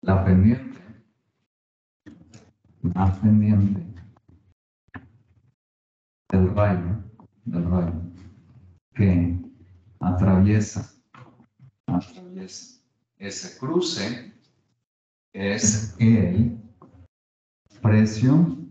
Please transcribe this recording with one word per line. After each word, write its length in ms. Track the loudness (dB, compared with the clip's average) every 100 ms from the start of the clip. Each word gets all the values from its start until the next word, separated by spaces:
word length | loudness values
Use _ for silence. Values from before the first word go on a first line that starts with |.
la 240 | 0 0 4
pendiente, 540 | 4 4 2 -6 -18 -20 -20 _ _ _ _ _ _ _ _ _ _ -20 -20 -20 -20 _ _ _ _
la 320 | -6 0 0 2
pendiente 640 | 2 4 4 2 2 -2 -8 -16 -20 _ _ _ _ _ _ _ _ -20 -20 _ _ _ _ _ _ _ _ _ _ _ _
del 260 | 0 0 2
rayo, 480 | 0 0 -4 -6 -8 _ -20 _ -8
del 240 | -4 -2
rayo, 240 | 0 -2 -6 -10 -16 -20 -20 _ -20 -20 _ _ 0
que 440 | 2 4 0 -2 -10 _ -20 -20 _ _
atraviesa, 920 | -4 0 2 4 4 2 0 -8 -12 _ _ -20 -20 _ _ _ -20 _ -4
atraviesa 960 | -4 -4 -18 -18 -16 -16 -18 -20 _ _ _ _ _
ese 400 | -14 -14 -16 -12
cruce, 760 | -4 -2 -2 -6 -8 -8 -14 _ _ _ _ _ _ _ _ _ _
es 600 | -8 -6 -2 0 0 -6 0
el 600 | 2 4 2 0 -2 -4 -18 _ -20 -20 -20 _ _ _ _ _ _ -4
precio 720 | 2 4 2 2 2 4 2 -2 -14